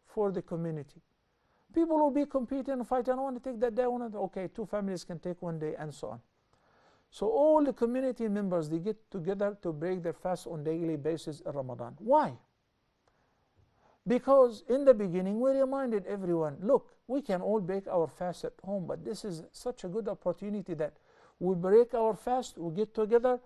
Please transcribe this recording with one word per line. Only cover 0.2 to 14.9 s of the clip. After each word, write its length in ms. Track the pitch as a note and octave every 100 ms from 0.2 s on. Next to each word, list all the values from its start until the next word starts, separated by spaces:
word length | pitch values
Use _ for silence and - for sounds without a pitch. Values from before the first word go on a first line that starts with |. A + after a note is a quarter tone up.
| G3+
the 100 | F#3
community. 580 | - E3 E3 D#3 C#3 - _ _ _ _ _ _ _
People 260 | E4 E4 D#4
will 120 | D4
be 160 | C4+ C#4+
competing 460 | C4+ A#3 C#4 C4
and 160 | C4 A3+
fighting, 260 | C4 B3
"I 80 | B3+
want 180 | C4+ B3
to 80 | C4
take 120 | A3+
that 160 | A#3+ A3
day, 80 |
I 20 | B3
want 260 | A#3+ A#3
to," 60 | G#3
okay, 300 | F#3+ F#3+ F3+
two 180 | - G3+
families 380 | G#3 G3 F3
can 160 | - E3+
take 200 | F3+ F3
one 200 | F3 E3
day, 160 | D#3 D#3
and 180 | D3+
so 140 | D3 C3
on. 120 | A#2+ _ _ _ _ _ _ _ _ _
So 200 | - G#3
all 360 | C4 D4+ D#4
the 80 | C#4+
community 540 | - A#3 B3+ C4 B3 A3+
members, 400 | G3+ G3 F3 D3+
they 120 | E3
get 300 | F#3+ G#3 _
together 460 | G3+ D#3+ G3 G3+ G#3
to 100 | F3
break 300 | D3+ F3 F#3
their 100 | E3+
fast 360 | D#3 F#3 F3 -
on 160 | D#3
daily 320 | D3 D#3+ E3 D#3
basis 440 | D3 D#3+ - D3+
in 120 | -
Ramadan. 440 | C#3+ B2+ A#2+ A#2+ C#3
Why? 360 | G#3+ D4+ A3+ A#2+ _ _ _ _ _ _ _ _ _ _ _ _ _ _ _ _ F3+
Because 560 | A#3+ C4 C#4 B3 G#3 -
in 160 | C4
the 80 | C#4